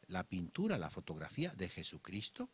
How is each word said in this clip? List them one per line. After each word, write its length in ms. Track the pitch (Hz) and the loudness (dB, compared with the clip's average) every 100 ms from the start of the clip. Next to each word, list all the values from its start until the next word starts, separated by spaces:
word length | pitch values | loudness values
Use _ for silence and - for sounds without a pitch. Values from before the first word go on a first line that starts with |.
| - | -2
la 200 | 92 - | 0 2
pintura, 500 | 190 85 - 214 135 | 0 0 2 4 4
la 140 | 78 | 2
fotografía 580 | 92 - 78 76 - 170 - | -2 -4 -4 -4 0 0 0
de 140 | 90 | -2
Jesucristo 800 | 82 - 85 - 101 - - 247 | -2 -4 -4 -4 -2 -2 -4 -8